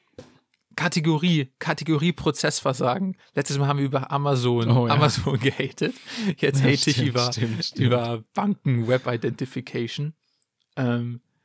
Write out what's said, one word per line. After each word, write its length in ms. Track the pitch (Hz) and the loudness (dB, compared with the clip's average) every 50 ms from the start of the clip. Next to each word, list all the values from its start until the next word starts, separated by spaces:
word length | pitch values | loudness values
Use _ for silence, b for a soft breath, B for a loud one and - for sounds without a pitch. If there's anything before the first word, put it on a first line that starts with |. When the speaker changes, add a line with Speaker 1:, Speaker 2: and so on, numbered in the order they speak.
| B B B B B B B B B _ _ _ _ _ _ | B B B B B B B B B _ _ _ _ _ _
Speaker 1:
Kategorie, 800 | - 156 175 - 175 151 165 156 147 175 175 170 151 131 - _ _ | -4 -4 -2 -2 0 0 2 0 2 2 2 2 2 0 -2 _ _
Kategorie 520 | - 156 160 - 147 160 160 143 160 175 | -4 -4 -4 -2 0 0 0 2 2 0
Prozessversagen. 1040 | 160 - - 160 151 - - 151 - - - 139 127 120 139 123 123 180 190 190 180 b b b b | -2 0 -2 -2 0 0 -2 -2 -2 0 -2 -2 -2 0 0 0 0 -2 -4 -6 -6 b b b b
Letztes 240 | 151 143 - 143 139 | -4 -2 -2 0 0
Mal 100 | 143 139 | 0 0
haben 100 | 143 139 | 2 0
wir 60 | 139 | 0
über 260 | 135 143 131 131 - | 0 -2 -2 -2 -2
Amazon, 580 | 143 143 143 143 139 123 120 123 120 120 117 113 | -2 -2 2 2 2 2 2 2 2 2 4 4
Speaker 2:
Oh 180 | 120 127 120 113 | 4 4 4 4
ja. 60 | - | 4
Speaker 1:
Amazon 440 | 131 151 143 - - - - 131 104 | 4 4 4 2 0 0 0 -2 0
gehatet. 560 | 117 139 - - 143 131 - - - - - B B B B 233 220 196 151 - | 0 0 0 0 -4 -6 -4 -4 -4 -4 -4 B B B B -4 -2 -2 -2 0
Jetzt 200 | - 139 139 139 | 0 0 2 4
Speaker 2:
Ja, 60 | 131 | 4
Speaker 1:
hate 240 | 131 143 139 - 156 | 4 4 4 2 0
ich 60 | 143 | 2
Speaker 2:
stimmt, 120 | 123 147 139 | 2 0 0
Speaker 1:
über, 220 | 117 123 120 123 | 0 0 0 0
Speaker 2:
stimmt, 320 | 120 - 120 113 110 113 - | 0 -2 -2 -2 -2 -4 -6
stimmt. 220 | - - - - | -6 -2 0 2
Speaker 1:
über 380 | 120 123 123 117 117 117 113 - _ _ | 2 2 2 0 -2 -4 -6 -8 _ _
Banken-Web-Identification. 1800 | 196 202 202 202 - _ 139 123 117 113 113 127 127 - 123 120 117 - 120 113 - 131 - - - 110 - - 120 120 113 - - 143 151 - _ _ _ _ _ _ _ _ _ _ _ _ | -2 0 0 -2 0 _ 0 0 2 2 2 0 0 2 -2 -4 -2 -2 -4 -4 -4 -8 -8 -6 -10 -10 -6 -6 -6 -4 -4 -4 -6 -6 -6 -8 _ _ _ _ _ _ _ _ _ _ _ _
Ähm, 440 | - 131 120 120 120 120 120 120 120 - _ _ _ | -2 0 0 0 0 -2 -4 -8 -10 -14 _ _ _